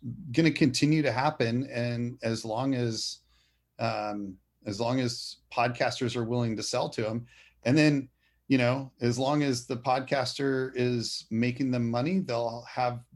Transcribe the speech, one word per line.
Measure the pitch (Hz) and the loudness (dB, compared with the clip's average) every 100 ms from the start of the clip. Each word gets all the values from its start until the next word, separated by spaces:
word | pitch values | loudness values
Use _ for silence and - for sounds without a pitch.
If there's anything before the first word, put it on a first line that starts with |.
| 123 120 - | -12 -10 -4
gonna | 120 160 | 4 4
continue | 143 147 - 147 156 | 6 4 4 4 4
to | 139 | 4
happen. | 117 147 151 117 120 139 | 2 0 2 0 0 -2
And | 123 120 120 120 123 | -4 -2 -2 -4 -4
as | 113 113 | -4 -4
long | 113 110 135 | -2 -2 0
as, | 131 120 110 - - _ _ _ _ _ - | 0 0 -2 -6 -10 _ _ _ _ _ -6
um, | 113 110 104 104 98 92 _ _ 110 | -4 -2 -4 -6 -8 -12 _ _ -8
as | 101 | -2
long | 117 131 | 0 0
as | 123 120 - - _ | -2 -4 -12 -16 _
podcasters | - 120 123 127 - 120 120 | 0 0 2 -2 0 -2 -2
are | |
willing | 113 123 117 110 | -2 -2 -2 -2
to | |
sell | 107 127 156 | -4 -2 -2
to | - 110 | -4 -4
'em, | 117 123 - - _ | -4 -8 -20 -20 _
and | 117 151 | 2 6
then, | 151 143 131 _ _ _ - | 6 4 -2 _ _ _ 0
you | 135 | 4
know, | 120 135 135 - | 4 2 -4 -4
as | 120 117 | -2 0
long | 135 147 | 2 2
as | 143 120 - | 2 -2 -2
the | 120 | -6
podcaster | 139 131 131 143 123 - 139 131 131 | 0 0 0 -2 -2 -2 0 0 -2
is | 127 123 120 113 - - | 0 0 0 -2 -8 -6
making | 113 120 123 135 | 0 0 0 -2
them | 127 117 | 0 0
money, | 120 143 190 | 0 0 0
they'll | 190 117 117 120 | -2 -2 -2 -6
have, | - - 123 120 - | -10 -4 -2 -4 -12